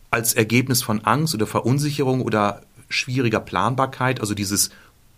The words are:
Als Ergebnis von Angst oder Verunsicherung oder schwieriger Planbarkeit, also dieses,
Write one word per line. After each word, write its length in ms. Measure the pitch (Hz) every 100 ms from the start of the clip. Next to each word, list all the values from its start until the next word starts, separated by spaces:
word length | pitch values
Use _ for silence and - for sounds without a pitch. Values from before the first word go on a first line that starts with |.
| -
Als 240 | 117 117
Ergebnis 480 | - 113 120 127 123
von 220 | - 107
Angst 300 | - 127 156
oder 120 | 113 107
Verunsicherung 720 | - 117 135 147 147 131 131
oder 400 | 117 107 101 - - - -
schwieriger 520 | - - 127 117 104
Planbarkeit, 800 | - 92 104 127 135 - 127 127
also 140 | 104
dieses, 360 | 104 98 98 - - - _ _